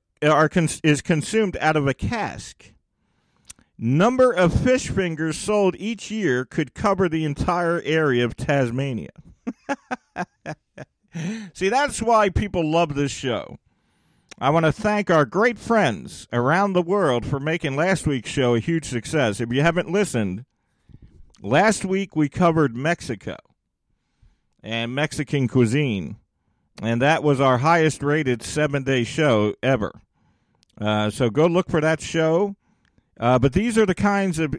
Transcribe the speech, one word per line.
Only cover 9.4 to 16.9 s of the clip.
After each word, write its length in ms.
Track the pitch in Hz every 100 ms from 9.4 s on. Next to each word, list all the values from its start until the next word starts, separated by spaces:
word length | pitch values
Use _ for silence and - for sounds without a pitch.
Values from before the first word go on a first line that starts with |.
<laughs> 720 | - - - 277 - - _ - 180 _ - 151 _ - - _ _ 165 160 226 196
See, 160 | - 190
that's 320 | 247 285 -
why 300 | 220 226 208
people 340 | 180 208 180
love 300 | 156 165 165
this 180 | 139 139
show. 460 | - 131 107 - - _ _ _ _ _ _ _ -
I 120 | 139
want 160 | 160 160
to 60 |
thank 380 | - 214 208 196
our 140 | 165
great 340 | 131 180 240 220
friends 720 | - 226 147 92 65 - -
around 400 | 120 123 170 202
the 100 | 185
world 440 | 170